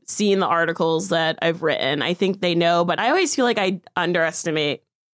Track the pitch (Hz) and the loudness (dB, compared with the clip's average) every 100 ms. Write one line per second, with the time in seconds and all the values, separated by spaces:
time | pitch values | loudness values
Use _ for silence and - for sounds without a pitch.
0 | - - 208 196 175 170 165 165 165 160 | -4 0 2 2 2 0 0 0 0 0
1 | 190 165 160 - 165 165 160 - 135 143 | 0 0 0 0 -2 0 0 0 -2 -2
2 | 135 180 190 190 180 170 170 170 175 165 | -2 0 -2 0 0 2 2 2 2 0
3 | 233 349 339 - 240 220 190 190 - - | 0 2 0 0 0 2 0 -2 -6 -4
4 | 170 175 160 - 170 156 147 - _ _ | 0 0 0 -2 -2 -2 -2 -4 _ _
5 | _ | _